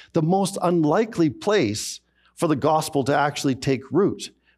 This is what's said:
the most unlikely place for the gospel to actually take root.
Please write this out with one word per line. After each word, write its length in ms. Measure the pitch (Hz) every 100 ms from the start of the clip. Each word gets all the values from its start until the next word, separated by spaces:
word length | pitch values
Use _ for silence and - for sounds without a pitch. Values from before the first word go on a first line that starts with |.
| -
the 80 | 165
most 360 | 160 190 190 -
unlikely 720 | 175 175 151 170 233 165 160
place 680 | - - 208 117 104 - - _ _ _ -
for 120 | 170
the 80 | 143
gospel 480 | 135 156 147 143 127
to 120 | 143
actually 380 | 147 147 147 127
take 260 | - 131 -
root. 400 | 139 196 - - - _